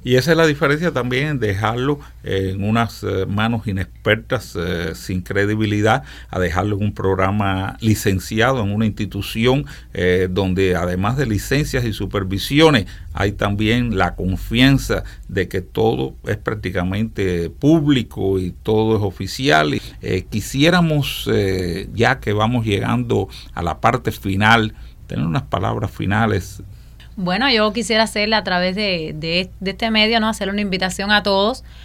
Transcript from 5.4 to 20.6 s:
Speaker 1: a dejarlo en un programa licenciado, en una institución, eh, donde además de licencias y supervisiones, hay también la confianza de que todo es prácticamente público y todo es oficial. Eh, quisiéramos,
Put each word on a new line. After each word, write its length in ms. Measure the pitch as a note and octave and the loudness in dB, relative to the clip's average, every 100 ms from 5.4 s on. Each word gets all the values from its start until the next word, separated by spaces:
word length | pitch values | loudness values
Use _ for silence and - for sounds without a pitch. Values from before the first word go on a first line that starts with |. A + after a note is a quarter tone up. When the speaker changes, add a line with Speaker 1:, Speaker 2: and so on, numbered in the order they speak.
| G2+ G#2+ G#2+ G#2 G#2+ C3 - - - | 0 0 0 2 2 2 -2 -16 -8
Speaker 1:
a 100 | F2+ | -2
dejarlo 380 | F2 F2+ G2+ G2+ | 0 0 0 0
en 60 | |
un 100 | G#2 | -2
programa 840 | - F#2+ F#2+ F#2+ G#2 G2 F#2+ G2 - | -2 0 2 0 0 0 -2 -4 -2
licenciado, 840 | A2 G#2 G#2+ F#2+ - G#2+ A#2+ C3+ | 0 2 2 -2 -2 0 2 2
en 80 | G2+ | 0
una 160 | G#2 A2 | 0 0
institución, 800 | - G2+ G2+ - A2 A#2+ C#3 C#3 - - | -2 -6 -6 -6 0 2 2 0 -10 -12
eh, 360 | F2 F2+ F2+ F#2 | -2 2 2 2
donde 440 | F#2 F#2+ F#2 F#2+ F2 | 0 0 2 2 2
además 420 | F2 F2+ G2+ B2+ | 0 0 0 0
de 100 | A#2+ | 0
licencias 560 | G#2 - C3+ C#3+ B2+ A#2+ | -2 0 0 0 -2 -2
y 80 | |
supervisiones, 920 | G2+ F#2+ G2+ F#2 G2 - C#3 D#3+ B2 F2+ - - | -2 -4 -2 -2 -4 0 6 6 6 0 -8 -10
hay 200 | - G2+ | -2 -2
también 640 | - G2+ G2+ G#2+ A#2+ A#2+ F#2+ | 0 0 0 0 0 0 0
la 180 | F2 - | 0 0
confianza 880 | F2+ F#2 - A#2 C3+ C3+ - G2 - - - | -2 -4 0 4 6 6 2 -4 -4 -12 -6
de 200 | G2 F2+ | -4 -2
que 140 | F#2 | -4
todo 540 | - - A2 B2+ - - - | -4 0 2 2 -2 -6 -6
es 120 | G#2+ | -6
prácticamente 1120 | - G#2+ F#2 F#2 F2+ G2 A2 G#2+ F#2+ F2 E2+ | -4 -4 -4 -2 -2 -2 -2 -2 -2 -2 -4
público 880 | - C#3+ E3 D3 D3 - - G2 F#2+ | 0 4 4 4 2 0 -4 -2 0
y 120 | F2+ | -2
todo 460 | - - A2 A2 G#2+ | -4 0 2 2 2
es 60 | |
oficial. 760 | G#2 - F#2+ - C3+ D3+ D3+ A2 - - | 0 -4 -8 -2 2 4 4 -2 -6 -10
Eh, 240 | - F#2 - | -4 -2 -2
quisiéramos, 1000 | A2 - C3+ | -6 -4 2